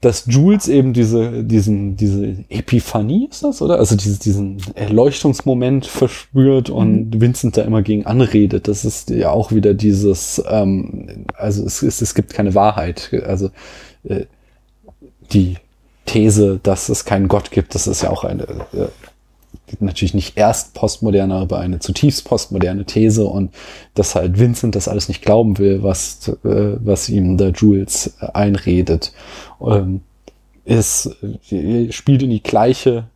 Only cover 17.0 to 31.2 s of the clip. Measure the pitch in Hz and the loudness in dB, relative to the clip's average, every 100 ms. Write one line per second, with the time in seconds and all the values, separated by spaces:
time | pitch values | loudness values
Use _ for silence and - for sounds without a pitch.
17 | - 98 98 101 - - - - - 95 | -2 0 2 0 0 -2 -2 -4 -4 -4
18 | - - - 50 - - - - - - | -4 -4 -6 -8 -10 -12 -10 -8 -8 -8
19 | - _ _ _ _ - _ - 101 87 | -20 _ _ _ _ -20 _ -6 -6 -2
20 | 98 98 90 - 104 123 - - 107 - | -2 -2 -4 0 2 2 -6 -4 -4 -2
21 | 107 98 95 95 92 90 90 90 - 92 | 0 2 0 -2 -2 -4 -4 -6 -6 0
22 | 147 143 - 110 - 95 90 98 101 - | 0 0 -2 -4 -2 -2 -2 -2 -4 2
23 | 110 107 104 98 92 - - - - - | 4 4 0 0 -4 -6 -20 -20 -10 -2
24 | 101 98 90 92 120 117 117 101 - 98 | 0 0 0 2 2 2 -2 -2 -2 -4
25 | - - - 107 113 98 98 98 98 92 | -4 -6 2 4 4 2 2 2 0 -2
26 | - - - - 107 107 104 107 110 95 | -6 -10 -8 -6 -2 0 0 -2 -2 -2
27 | - 107 92 92 95 90 107 98 95 - | 0 0 2 2 2 4 4 4 0 -6
28 | - - - - 104 98 - 90 90 82 | -6 -10 -8 -2 0 0 0 0 2 0
29 | - - - - - - 120 104 95 95 | -2 -12 -20 -20 -20 -8 0 0 0 -4
30 | - _ - _ _ _ - 117 107 - | -8 _ -20 _ _ _ 0 2 2 -2
31 | - - | -6 -10